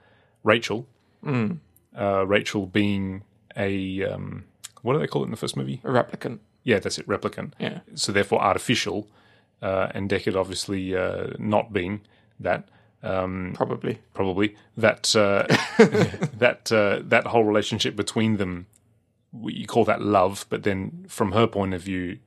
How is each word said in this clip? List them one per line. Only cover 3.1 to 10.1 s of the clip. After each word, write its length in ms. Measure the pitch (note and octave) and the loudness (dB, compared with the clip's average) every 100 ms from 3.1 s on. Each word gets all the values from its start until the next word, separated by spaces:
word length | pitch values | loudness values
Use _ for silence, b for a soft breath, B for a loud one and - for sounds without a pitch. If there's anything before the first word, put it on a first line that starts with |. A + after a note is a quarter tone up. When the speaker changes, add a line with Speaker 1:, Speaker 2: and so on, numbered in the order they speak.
| F#2+ - _ _ | -6 -12 _ _
Speaker 1:
a, 480 | - G2 G2 F#2+ F#2+ | -4 -2 -2 -4 -4
um, 400 | G2 G2 G2 G2 - _ - - | -4 -4 -8 -12 -16 _ -20 -8
what 140 | A2+ | -2
do 40 | D3 | -2
they 80 | C#3+ | 0
call 140 | C#3+ | -4
it 60 | C3 | -4
in 40 | |
the 60 | A2+ | -6
first 180 | - C#3 | -6 -6
movie? 240 | C3 C3 | -6 -6
Speaker 2:
A 40 | C3+ | 0
replicant. 500 | B2 - - - A#2 _ _ | 0 0 -4 -10 -10 _ _
Speaker 1:
Yeah, 160 | - G2+ | 0 0
that's 180 | F#2+ - | 0 -6
it, 80 | E2+ | -4
replicant. 460 | G2 G#2 - - - | -2 -4 -6 -10 -8
Speaker 2:
Yeah. 220 | - F3 - | -8 -8 -14
Speaker 1:
So 160 | - - | -8 -2
therefore 280 | G2+ G2 - | 0 2 4
artificial, 680 | G#2 F#2 - A#2 G#2 F#2 G#2 b b b b - | 4 2 2 0 0 -6 -8 b b b b -8
uh, 280 | G#2 F#2+ F#2+ | -2 0 -2
and 140 | G2+ | -2
Deckard 280 | G2 | -2